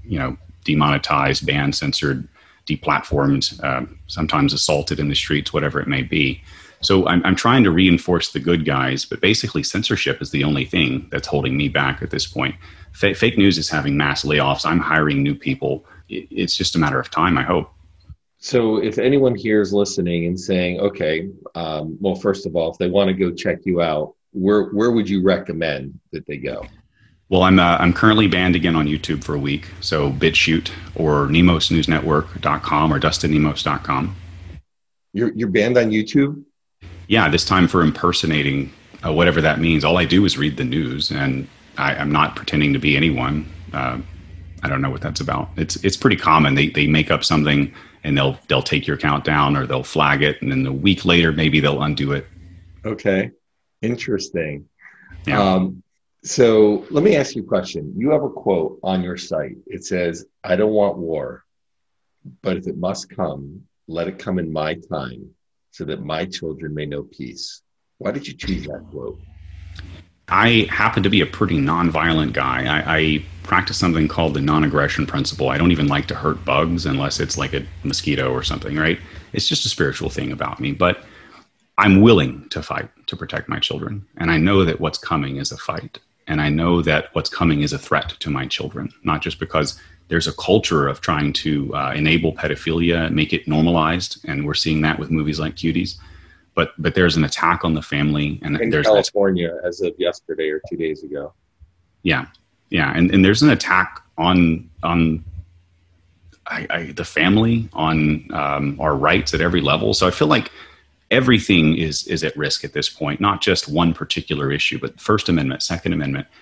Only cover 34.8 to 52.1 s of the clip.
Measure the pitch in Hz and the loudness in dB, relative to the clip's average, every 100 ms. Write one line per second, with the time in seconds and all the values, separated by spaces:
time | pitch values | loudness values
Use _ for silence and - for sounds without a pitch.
34.8 | _ _ _ 98 117 107 110 101 113 123 | _ _ _ -4 -2 -2 0 2 4 4
35.8 | 110 107 107 143 139 151 - _ _ _ | 4 2 2 2 2 -2 -14 _ _ _
36.8 | - - - 113 80 82 - 92 87 92 | -20 -16 0 2 4 2 2 4 4 4
37.8 | 78 - 87 85 80 76 69 69 67 - | 2 2 0 2 0 0 0 -2 -4 -12
38.8 | - - 80 76 87 80 78 73 82 78 | -20 -8 -2 2 4 4 2 2 2 2
39.8 | 73 90 78 92 95 - 147 71 127 71 | 2 2 4 4 4 2 -2 -2 -4 -2
40.8 | 65 67 - 69 69 67 67 _ - - | -4 -4 -4 -2 -2 -4 -8 _ -14 -6
41.8 | 69 69 73 73 76 - - 73 73 69 | -4 -2 0 0 0 -2 -4 0 2 2
42.8 | 76 71 80 64 64 76 - - - 69 | 0 2 2 0 -2 -4 -6 -14 -10 -6
43.8 | 64 62 - - - - - - - 135 | -6 -6 -10 -16 -18 -18 -18 -8 -4 -2
44.8 | 135 65 - - - 69 - 80 78 - | -4 -4 -6 -6 -4 -4 -4 -6 -6 -2
45.8 | 98 - - 73 80 78 73 69 71 76 | -2 0 0 2 4 6 4 2 0 2
46.8 | 73 76 73 76 - 78 73 71 69 - | 2 2 2 0 2 2 2 2 0 -6
47.8 | - _ 76 71 69 67 - 67 - 73 | -20 _ -2 0 0 -2 -2 -2 0 -2
48.8 | 78 71 73 71 78 76 71 71 65 65 | -2 -2 0 0 2 2 2 0 -2 -4
49.8 | 67 - 71 71 73 - 67 67 67 67 | -2 0 2 2 0 -2 -4 -2 -2 0
50.8 | 95 90 90 87 82 76 78 76 71 69 | 0 2 4 4 4 2 2 2 2 0
51.8 | 73 71 71 | -2 -2 -2